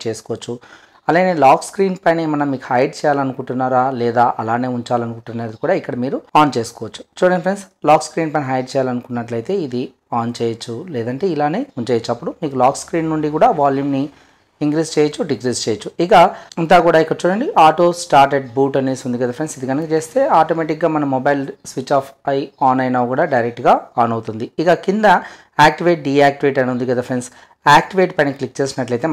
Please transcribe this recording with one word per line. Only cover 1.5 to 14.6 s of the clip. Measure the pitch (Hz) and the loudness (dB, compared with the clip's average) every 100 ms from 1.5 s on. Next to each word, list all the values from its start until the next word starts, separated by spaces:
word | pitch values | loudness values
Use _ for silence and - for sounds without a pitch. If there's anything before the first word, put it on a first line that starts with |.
| 160 - | 4 2
స్క్రీన్ | - 196 180 170 | -2 -2 0 0
పైన | 165 160 | 0 0
ఏమన్నా | 147 143 | -2 -2
మీకు | 131 - | -4 -2
హైడ్ | 123 143 - | 0 0 0
చేయాలనుకుంటున్నారా | 151 139 135 127 127 127 127 127 131 127 | -2 0 -2 -6 -6 -4 0 2 0 0
లేదా | 120 117 123 - | -2 2 2 0
అలానే | 110 117 127 123 | -2 -2 -2 -6
ఉంచాలనుకుంటున్నది | 117 120 117 117 117 113 117 110 | -4 -4 -4 -8 -12 -10 -10 -6
కూడా | 147 180 | -2 -2
ఇక్కడ | - 123 | -4 -6
మీరు | 127 233 - 151 | -4 -6 -2 2
on | 151 123 | 2 0
చేసుకోవచ్చు. | 110 - 107 - - - | -6 -8 -14 -16 -16 0
చూడండి | 185 180 170 | 0 2 -2
ఫ్రెండ్స్, | 196 - _ 151 | -6 -8 _ 2
లాక్ | 151 - | 2 2
స్క్రీన్ | - 160 151 | -4 -4 -2
పైన | 131 | -2
హైడ్ | 131 127 | -4 -2
చేయాలనుకున్నట్లయితే | 139 131 123 - 120 117 117 117 196 147 | -2 -2 -4 -6 -8 -6 -6 -4 -4 -4
ఇది | 120 131 _ - 120 | -6 -8 _ -8 -4
on | 117 117 | -4 -2
చేయొచ్చు, | 117 113 - 117 185 131 | -4 -4 -10 -12 -10 -8
లేదంటే | 113 135 196 151 | -6 -4 -4 -2
ఇలానే | 147 180 285 - | -2 -2 -6 -8
ఉంచేయచ్చు. | 117 117 - 120 | -2 -2 -2 -6
అప్పుడు | 196 - | -6 -8
మీకు | 156 135 | -6 0
లాక్ | 127 139 | 0 0
స్క్రీన్ | - 170 160 156 | -4 -4 -2 -2
నుండి | 151 151 | -2 0
కూడా | 247 180 | 0 2
వాల్యూమ్ని | 143 135 143 135 143 - _ _ _ - | 0 0 -2 -2 -4 -8 _ _ _ -6